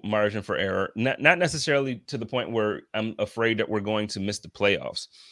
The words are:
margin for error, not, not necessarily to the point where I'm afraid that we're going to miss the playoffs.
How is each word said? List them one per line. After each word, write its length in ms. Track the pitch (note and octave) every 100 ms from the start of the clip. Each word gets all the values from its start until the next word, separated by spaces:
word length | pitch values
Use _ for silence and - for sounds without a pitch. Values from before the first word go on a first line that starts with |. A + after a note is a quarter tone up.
margin 380 | G2+ G#2+ G#2 G#2
for 140 | F#2+ G2
error, 360 | F#2+ F#2+ F#2+
not, 260 | A2 B2+ -
not 180 | D3 F3
necessarily 640 | E3+ D3 D#3 C#3+ C3+ A#2 -
to 120 | C3+
the 80 | A2
point 240 | B2+ F2+
where 320 | A2+ G#2+ F#2+ -
I'm 220 | G#2+ A2 -
afraid 400 | G#2+ - A2+ A2
that 100 | G#2+
we're 120 | G#2+
going 280 | G2+ G#2+ G#2
to 120 | G2+
miss 180 | G2 G#2
the 100 | -
playoffs. 600 | - G2+ G2 B1 - - - -